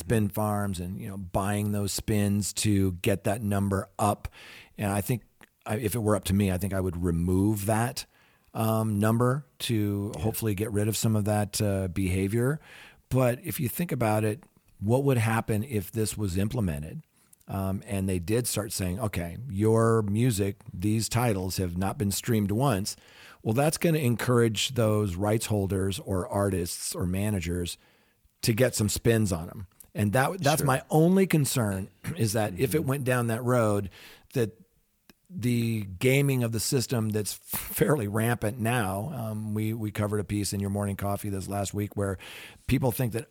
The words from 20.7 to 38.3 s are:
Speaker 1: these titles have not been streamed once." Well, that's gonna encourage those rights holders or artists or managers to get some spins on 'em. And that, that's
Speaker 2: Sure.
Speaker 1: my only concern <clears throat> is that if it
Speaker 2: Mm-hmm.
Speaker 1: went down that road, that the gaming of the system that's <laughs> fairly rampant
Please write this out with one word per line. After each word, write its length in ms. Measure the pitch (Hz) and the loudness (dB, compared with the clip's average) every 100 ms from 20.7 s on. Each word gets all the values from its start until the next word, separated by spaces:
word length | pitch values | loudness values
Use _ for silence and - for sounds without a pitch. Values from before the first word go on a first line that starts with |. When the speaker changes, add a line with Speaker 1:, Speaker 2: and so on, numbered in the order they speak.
Speaker 1:
these 360 | 92 98 110 104 | -4 0 0 0
titles 480 | 120 123 98 92 90 | 0 2 0 -2 -2
have 200 | 92 87 | -2 -2
not 200 | 95 - | -2 -2
been 120 | 101 | -2
streamed 380 | 95 - 113 101 | -2 0 2 2
once." 440 | 101 139 101 101 - - - - - | 2 2 2 -2 -8 -16 -20 -20 -8
Well, 100 | - | -2
that's 240 | 110 143 - | 2 2 2
gonna 200 | 175 156 | 2 2
encourage 800 | 131 117 - 123 117 104 - 117 | 2 0 2 4 4 2 -2 0
those 400 | 110 107 104 87 | 2 2 0 0
rights 320 | 101 110 - | 0 0 0
holders 520 | 107 98 95 95 95 | 0 2 0 0 -4
or 280 | - 92 87 | -2 -2 -2
artists 680 | 101 101 95 87 - - - | 0 0 0 -2 -6 -8 -4
or 100 | 90 | -2
managers 720 | 92 104 104 82 87 87 - _ _ _ _ _ _ | -2 0 -2 -2 -4 -4 -8 _ _ _ _ _ _
to 100 | - | 0
get 200 | 113 123 | 2 2
some 140 | - 104 | 2 0
spins 460 | - 120 113 107 | 0 2 4 2
on 160 | 87 85 | -2 -6
'em. 180 | - 98 - - | -12 -16 -20 -12
And 200 | - 104 | -2 0
that, 280 | 131 139 190 | 2 0 0
that's 180 | 143 160 | 2 2
Speaker 2:
Sure. 40 | 147 | 2
Speaker 1:
my 140 | 131 - | 0 2
only 380 | 156 165 190 190 | 4 6 6 4
concern 600 | 165 135 - 107 95 98 _ | 2 2 0 0 -2 -6 _
<clears throat> 120 | - 156 | -8 -2
is 140 | 110 | 0
that 200 | 110 107 90 | 0 -2 0
if 160 | 131 | 0
it 60 | 156 | 0
Speaker 2:
Mm-hmm. 60 | 143 | 0
Speaker 1:
went 140 | 139 | -2
down 240 | 127 123 117 | 0 0 2
that 160 | 113 | 0
road, 460 | 120 123 110 101 98 - - - _ | 2 4 4 2 -2 -10 -20 -20 _
that 240 | - 110 - - _ _ _ _ - - | -2 -2 -4 -20 _ _ _ _ -20 -16
the 500 | 180 120 120 117 110 98 90 | -6 -2 0 0 -2 -6 -2
gaming 440 | 120 135 139 131 | 2 4 4 2
of 80 | 117 | 0
the 80 | 113 | -2
system 500 | - 139 110 123 110 | 0 0 0 0 0
that's 240 | 104 98 | -2 -4
<laughs> 100 | - | -8
fairly 640 | - - - - - 151 104 | -10 -10 -6 0 2 2 0
rampant 520 | 104 113 | 0 0